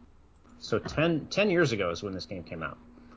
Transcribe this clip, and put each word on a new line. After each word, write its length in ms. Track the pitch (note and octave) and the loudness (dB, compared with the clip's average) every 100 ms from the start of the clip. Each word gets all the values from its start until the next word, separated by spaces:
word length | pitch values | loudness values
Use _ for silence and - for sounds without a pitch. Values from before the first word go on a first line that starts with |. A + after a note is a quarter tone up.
| - - - - - - | -20 -20 -20 -20 -20 -18
So 180 | - A2 | -2 -2
ten, 480 | - - D#3+ D#3+ - | 0 0 2 2 0
ten 180 | - G#3 | 0 4
years 220 | F3 D#3 | 4 4
ago 180 | A2 F2+ | 4 0
is 120 | E2+ | -2
when 100 | G2+ | -4
this 120 | F#2 - | -6 -8
game 180 | F#2 | -10
came 180 | E2 E2+ | -10 -8
out. 160 | D2+ - - - - | -8 -8 -16 -20 -20